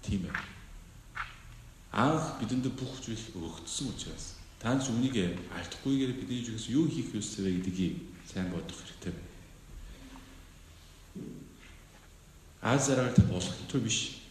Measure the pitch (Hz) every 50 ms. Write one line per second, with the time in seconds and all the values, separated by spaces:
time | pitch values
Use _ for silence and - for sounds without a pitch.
0 | - - - 98 90 82 - - - - - - - - - - - - - -
1 | - - - - - - - - - - - - - - - - - - - -
2 | 117 139 160 156 - - - - 120 104 127 127 127 131 113 - 131 123 - -
3 | - - 113 110 - - - 92 82 80 82 - - - - - 143 127 - -
4 | - - - - - - - - - - - - - 110 127 139 135 - 113 117
5 | - - 131 113 92 87 85 - - - - - - - - - - 135 139 135
6 | 135 127 123 - - - 123 123 117 113 110 110 - - 113 143 165 151 123 -
7 | 113 - - 107 104 - - - 98 95 92 90 90 95 87 92 92 82 76 -
8 | - - - - - - - 101 92 90 85 82 80 - - - - - - -
9 | - 92 85 80 - - - - - - - - - - - - - - - -
10 | - - - - - - - - - - - - - - - - - - - -
11 | - - - - - - - - - - - - - - - - - - - -
12 | - - - - - - - - - - - - - - 120 139 - - 269 -
13 | 127 123 - - - - - 90 - - - - - - - 135 113 110 110 -
14 | - - - - - -